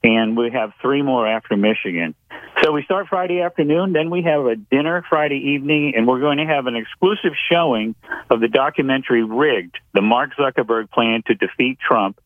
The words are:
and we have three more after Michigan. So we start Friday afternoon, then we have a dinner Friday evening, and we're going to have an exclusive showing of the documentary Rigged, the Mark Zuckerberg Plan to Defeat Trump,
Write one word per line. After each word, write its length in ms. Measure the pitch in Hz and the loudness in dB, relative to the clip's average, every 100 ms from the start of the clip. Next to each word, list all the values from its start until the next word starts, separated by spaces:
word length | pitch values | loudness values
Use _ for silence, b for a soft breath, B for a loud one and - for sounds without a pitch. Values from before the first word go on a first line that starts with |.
and 340 | 117 113 110 113 | 4 4 2 0
we 140 | 120 | 0
have 220 | 123 110 - | 0 -4 -4
three 200 | 135 139 | -2 0
more 260 | 143 131 107 | 0 0 0
after 280 | 110 - 104 | -2 -2 0
Michigan. 600 | 107 110 104 85 82 - _ B B - | 2 0 -4 -4 -6 -8 _ B B 0
So 120 | 160 | 2
we 100 | 151 | 2
start 240 | 135 190 190 | -2 -4 -2
Friday 340 | 190 139 175 | -4 -2 -2
afternoon, 520 | 175 - 147 160 190 | -2 0 0 2 2
then 180 | 165 160 | 0 0
we 120 | 175 | 0
have 240 | 165 151 127 | 0 2 0
a 100 | 113 | -2
dinner 480 | 104 135 151 175 165 | 0 0 2 -2 0
Friday 440 | 160 151 139 139 | 0 0 -2 -2
evening, 400 | 143 139 151 147 113 | -2 0 0 2 2
and 120 | 117 | 2
we're 120 | 127 | 2
going 180 | 147 143 | 2 0
to 80 | 156 | 0
have 200 | 147 127 | -2 -2
an 80 | |
exclusive 600 | 117 110 - 185 208 175 151 - | -6 -8 0 0 0 -2 -4 0
showing 420 | 170 165 117 110 110 B B B | 2 2 0 -2 -8 B B B
of 100 | 117 | 0
the 80 | 113 | 2
documentary 760 | 120 139 - 135 135 131 120 | 0 -4 -2 -2 -2 0 0
Rigged, 540 | 110 113 151 113 87 - _ | 0 0 0 0 -4 -16 _
the 100 | 101 | 0
Mark 320 | 104 120 139 | 2 2 0
Zuckerberg 560 | - 139 131 113 113 107 | -2 -2 0 0 -2 -2
Plan 320 | - 113 113 - | -2 0 0 0
to 60 | |
Defeat 440 | 110 95 - 127 135 | 0 0 -2 -4 -2
Trump, 420 | - 120 98 - | 0 2 0 -4